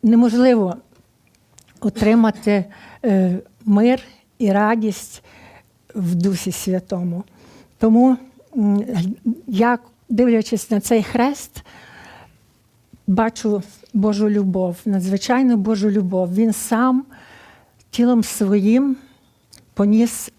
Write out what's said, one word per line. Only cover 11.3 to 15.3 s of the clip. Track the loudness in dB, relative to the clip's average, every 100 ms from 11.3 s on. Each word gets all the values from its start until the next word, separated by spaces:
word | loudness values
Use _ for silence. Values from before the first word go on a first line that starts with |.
| -2 -12 -20 -20 -20 -20 -20 -20 -20 -20 _ _ _ _ _ _ -12 -4
бачу | 0 -2 -2 -4 -4 -6 -18 _
Божу | -2 0 0 0
любов, | 0 -2 -2 -4 -6
надзвичайну | -4 -4 -2 -4 -2